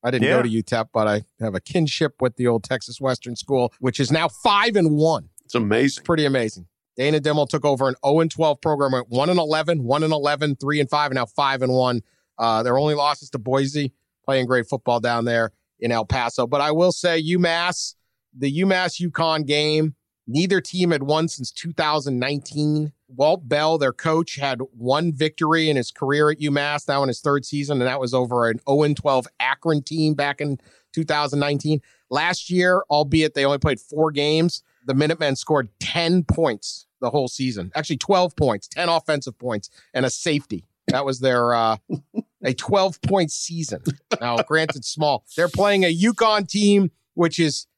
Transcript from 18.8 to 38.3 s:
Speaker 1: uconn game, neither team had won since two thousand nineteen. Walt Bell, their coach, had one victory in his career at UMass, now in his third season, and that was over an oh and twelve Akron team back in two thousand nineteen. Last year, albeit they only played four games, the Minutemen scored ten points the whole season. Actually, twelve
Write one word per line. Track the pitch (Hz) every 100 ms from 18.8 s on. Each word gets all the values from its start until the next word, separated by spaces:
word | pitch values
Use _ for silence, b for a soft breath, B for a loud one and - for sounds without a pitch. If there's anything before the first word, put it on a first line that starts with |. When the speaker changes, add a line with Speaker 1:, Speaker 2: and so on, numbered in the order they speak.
| 180 -
Speaker 1:
uconn | 175 151 165 160 143
game, | 147 151 156 156 - _ _ -
neither | 127 180 190
team | - 180 175
had | 156
won | 135 156 160
since | - 123
two | - 170
thousand | 170 151 151 139 127
nineteen. | 127 143 - 151 151 151 151 - _ 127
Walt | 147 185 139
Bell, | 147 156 160
their | 135
coach, | - 160 160 170 -
had | 139 123 135 120
one | 123 143 170
victory | 139 156 - 160 165 156
in | 139
his | 120
career | - 135 143 151
at | 156
UMass, | 147 143 143 147 -
now | 139
in | 139
his | 120
third | 151 143 127
season, | 147 143 139
and | 123
that | 135
was | 127
over | 127 123 123 117
an | 113 -
oh | 139
and | 151 151
twelve | 151 131 120 _
Akron | 123 143 165 151
team | 135 160 156 143
back | 143 139
in | 147 135 b b b
two | -
thousand | 160 151 147 143
nineteen. | 143 143 151 151 b b b
Last | 135 165 180 -
year, | 180 180 185 -
albeit | 147 147 156 156 151
they | 139
only | 143
played | 156 127
four | - 147 156
games, | 143 147 156 170 - _ _ 120
the | 131
Minutemen | 151 165 151 135
scored | - 151 117 _
ten | - 170 165 180
points | 170 - 160 107 - - - _
the | 123
whole | 139 123
season. | - 131 104 92 151
Actually, | 156 147
twelve | - 196 180